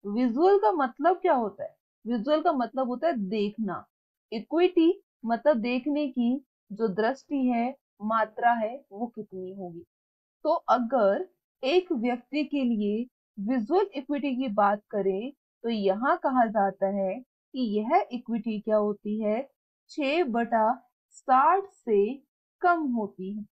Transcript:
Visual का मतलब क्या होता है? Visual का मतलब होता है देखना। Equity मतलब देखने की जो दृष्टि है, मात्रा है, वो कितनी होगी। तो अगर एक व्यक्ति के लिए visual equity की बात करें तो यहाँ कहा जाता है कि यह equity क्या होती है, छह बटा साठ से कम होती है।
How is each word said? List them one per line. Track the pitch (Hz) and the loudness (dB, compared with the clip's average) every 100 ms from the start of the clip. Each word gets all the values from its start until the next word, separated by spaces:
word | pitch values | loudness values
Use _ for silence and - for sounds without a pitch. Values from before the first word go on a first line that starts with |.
| 202 | -4
Visual | 208 254 226 359 403 | 0 0 4 4 6
का | 427 | 4
मतलब | 359 262 - 311 359 | 2 -2 0 0 2
क्या | 359 | 2
होता | 277 233 - | 2 0 -6
है? | - _ _ _ 208 | -12 _ _ _ -6
Visual | 240 226 302 | -4 0 2
का | 349 | 2
मतलब | 285 233 269 254 | 0 -2 -2 -4
होता | 247 320 | -2 -2
है | 262 | -2
देखना। | 190 214 208 208 208 165 - _ _ _ _ | -2 -2 -2 -4 -6 -6 -12 _ _ _ _
Equity | - - 311 359 359 330 381 _ _ 226 | -10 -4 0 2 4 2 0 _ _ -4
मतलब | 226 294 262 | 0 2 2
देखने | 240 254 277 285 294 | 0 -2 -2 -2 -2
की | 247 240 269 _ _ _ | 0 0 -2 _ _ _
जो | 202 220 | -4 -2
दृष्टि | 180 220 269 _ 285 254 | 0 -2 -2 _ -2 0
है, | 233 240 277 _ _ | 0 -2 -6 _ _
मात्रा | 208 226 214 220 233 | -2 0 -2 0 2
है, | 233 220 269 _ | 2 -2 -8 _
वो | 196 240 | -10 -10
कितनी | 226 208 185 185 | -10 -12 -12 -12
होगी। | 196 180 170 - _ _ _ _ _ 311 | -10 -12 -12 -20 _ _ _ _ _ -2
तो | 330 - | -2 2
अगर | 233 233 254 196 220 370 _ _ _ | 0 2 2 2 2 -4 _ _ _
एक | 262 349 359 | 0 0 0
व्यक्ति | 285 240 247 _ 294 | -2 -2 -4 _ -4
के | 285 285 | -2 -2
लिए | 254 220 208 214 254 _ _ - | 0 0 0 -2 -6 _ _ -10
visual | 202 254 208 330 381 - | -4 -2 0 0 0 -6
equity | 262 285 285 247 | -6 -4 -2 -2
की | 269 | -2
बात | 202 202 208 _ | 2 2 2 _
करें | 214 190 190 247 - _ _ | -2 -2 -2 -6 -12 _ _
तो | 233 | -4
यहाँ | 226 196 196 269 349 | 0 0 2 0 0
कहा | 302 254 226 | 0 2 2
जाता | 220 196 190 196 202 | 2 0 0 -2 0
है | 190 214 | -2 -4
कि | 254 _ _ 262 240 208 | -10 _ _ -6 -2 -2
यह | 220 339 - | 2 0 0
equity | 240 - 226 220 214 | -8 -6 -6 -4 -6
क्या | 220 214 | 0 0
होती | 208 208 208 214 | 0 -4 -6 -4
है, | 214 220 277 _ _ _ _ | -2 -2 -6 _ _ _ _
छह | - 269 311 | -4 -2 0
बटा | 320 226 233 233 220 254 _ _ _ | 0 0 0 2 2 0 _ _ _
साठ | - - 262 294 381 392 | -18 2 4 6 2 0
से | _ - 208 208 285 _ _ _ _ | _ 0 2 2 -2 _ _ _ _
कम | 359 339 294 | 2 2 0
होती | 240 202 - 190 208 | -2 -4 -6 -10 -8
है। | 208 | -12